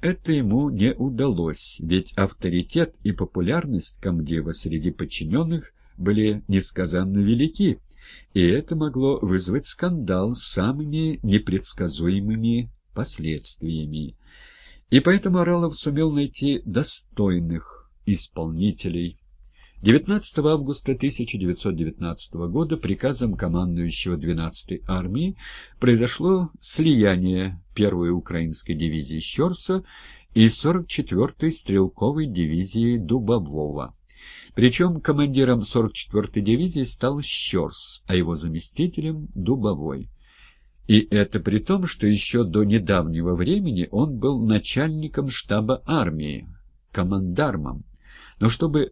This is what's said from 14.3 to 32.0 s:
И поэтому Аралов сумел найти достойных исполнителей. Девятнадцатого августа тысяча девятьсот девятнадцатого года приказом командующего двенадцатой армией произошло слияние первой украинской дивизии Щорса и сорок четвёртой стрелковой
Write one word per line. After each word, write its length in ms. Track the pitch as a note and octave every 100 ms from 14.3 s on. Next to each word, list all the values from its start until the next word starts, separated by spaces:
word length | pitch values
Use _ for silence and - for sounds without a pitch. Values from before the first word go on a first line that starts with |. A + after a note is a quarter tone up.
| - - - - - -
И 100 | B2+
поэтому 380 | E3+ G3 G3+ F3+
Аралов 360 | F3 F3 E3+ D3+
сумел 360 | D3+ C#3+ D#3+
найти 500 | D3 C#3 - C#3 C3+
достойных 1300 | - F#2+ D#3 - - - G2+ F2+ E2+ E2 - - - _ -
исполнителей. 1120 | F#2+ - - D#2+ D#2+ G2+ - F#2 E2+ F2 - _ - - _ - -
Девятнадцатого 720 | G#2 C#3 E3+ G#3 - - D3+
августа 420 | D#3 C#3 C3+ - C3
тысяча 420 | C#3 - A#2 G2+
девятьсот 380 | F2+ F2 G2+ E2
девятнадцатого 720 | D#2+ - E2+ E2 - E2 E2+
года 300 | A#2 E3 D#3+
приказом 580 | F#2 G2 C3 B2 A#2 F#2+
командующего 840 | F2 F2 F2+ E2+ E2+ - F#2 E2
двенадцатой 640 | D#2 E2 D#2+ - - F#2+ -
армией 500 | F#2 F2+ A#2+ F#3 - - - - -
произошло 680 | B2 A#2 A#2+ - E3+ F#3+ E3+ -
слияние 1040 | - - D#3+ B2+ G2+ F2+ F#2 F#2 F#2 F2 - -
первой 340 | G#2 F2+ E2+
украинской 640 | F2 - E2+ E2 D#2 -
дивизии 460 | D#2 D#2+ D#2 C#2+ D#2+
Щорса 640 | - - E3+ F3+ - F#3+ - - - - _
и 160 | A2+ A2+
сорок 380 | - D3 F3+ E3+
четвёртой 640 | - - F#2 B2+ - D#3+
стрелковой 720 | D#3+ - G2 F#2 -